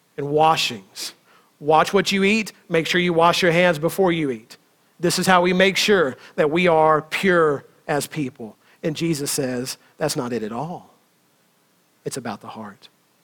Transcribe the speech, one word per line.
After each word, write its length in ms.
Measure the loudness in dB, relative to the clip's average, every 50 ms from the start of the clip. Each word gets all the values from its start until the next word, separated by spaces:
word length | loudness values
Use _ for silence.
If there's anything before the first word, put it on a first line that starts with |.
| _ _ _
and 140 | -10 -4 0
washings. 840 | 2 2 4 4 2 2 -2 -4 -6 -10 -14 _ -16 -14 -14 -14 -14 _ _ _ _ _ _ _ _ -6
Watch 320 | 0 2 4 4 4 2
what 200 | 2 0 0 0
you 120 | 0 0 2
eat. 300 | 2 2 0 -2 -6 -12 _ _ -4
Make 160 | -2 -2 0
sure 160 | 0 0 0
you 120 | 0 2 2
wash 280 | 4 4 4 4 2
your 100 | 2 2
hands 280 | 4 4 4 2 2 0
before 320 | -2 -2 0 0 0 0
you 180 | 0 0 -2 -4
eat. 280 | -6 -8 -10 -18 -20 -20 _ _ _ _ _ _ _ -4
This 180 | -4 -2 -2
is 80 | 0 2
how 160 | 4 4 4
we 120 | 4 4 2
make 220 | 2 2 2 2
sure 400 | 0 2 2 2 2 2 0 -4 -8 -16 -8 -2
that 160 | -2 0 0
we 160 | 2 2 2
are 340 | 4 4 4 4 4 2 2
pure 640 | 0 -4 -6 -2 0 2 2 2 2 2 0 -2 -6 _ _ _ _
as 180 | -4 -4 -4 -4
people." 500 | -6 -6 -8 -8 -8 -10 -14 -18 -18 -18 _ _ _ _ _ -6
And 120 | -6 -4
Jesus 360 | -4 -4 -4 -4 -4 -4 -6
says, 460 | -4 -4 -4 -4 -4 -6 -8 -8 -12 -14 _ _ _
"That's 180 | -6 -6 -4 -4
not 160 | -4 -6 -6
it 120 | -6 -6 -6
at 80 | -8
all. 420 | -8 -8 -10 -10 -12 -14 -18 _ _ _ _ _ _ _ _ _ _ _ _ _ _ _ _ _ _ _ _ _ _ _ -14
It's 120 | -12 -10
about 240 | -10 -10 -10 -12 -12
the 80 | -14 -16
heart. 380 | -16 -16 -16 -16 -18 _ -20 -20 _ _ _ _ _ _